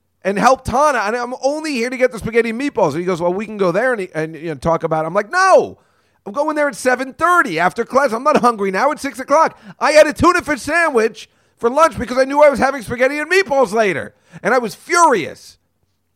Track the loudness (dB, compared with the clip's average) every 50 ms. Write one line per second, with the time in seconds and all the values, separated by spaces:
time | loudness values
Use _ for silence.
0 | _ _ _ _ -6 -4 -2 2 4 2 2 2 -2 -4 0 0 2 2 2 0
1 | -2 -4 -4 -6 -6 -8 -8 -4 -2 -2 -2 -4 -6 -6 -4 -4 -4 -4 -4 -2
2 | -2 -2 -2 -4 -8 -4 -2 -2 0 -2 -2 -6 -6 -6 -2 0 0 0 0 -2
3 | -4 -4 -4 -2 -2 -2 -4 -4 -6 -8 -4 -2 -2 0 0 0 0 -2 -2 -4
4 | -6 -8 -8 -8 -8 -8 -8 -12 -10 -10 -10 -6 -2 -2 -2 -2 -2 -2 -2 -2
5 | -4 -2 -2 -4 -4 -2 0 2 4 6 6 4 4 2 -6 _ _ _ _ _
6 | _ _ _ _ -16 -10 -6 -4 -4 -2 -2 -2 -2 -2 -2 -2 -2 0 0 0
7 | -2 -6 -8 -6 -2 2 2 2 2 2 0 0 0 0 0 -2 -6 -2 0 0
8 | 0 0 0 -2 0 2 2 4 4 2 0 0 -2 -4 -2 0 0 0 -2 -4
9 | -8 -10 -10 -8 -4 0 2 2 2 2 -2 _ -20 -20 -10 -4 -2 4 6 6
10 | 6 6 4 2 2 2 2 2 0 -4 -6 -6 -4 -2 0 0 0 2 2 0
11 | 0 -2 -4 -8 -20 -20 _ _ _ _ _ _ -4 -2 2 2 2 2 2 -2
12 | -8 -4 0 0 0 0 4 4 6 6 4 4 0 -2 -2 -4 -8 -8 -4 -2
13 | -2 0 -2 -2 -4 0 0 0 2 2 2 0 0 2 2 0 0 0 0 -4
14 | -6 -10 _ _ _ _ -14 -6 -2 0 0 0 0 -2 -8 -10 -8 -2 2 4
15 | 4 4 4 2 -2 -6 -12 -16 -20 -20 -20 _ _ _ _ _ _ _ _ _
16 | _ _ _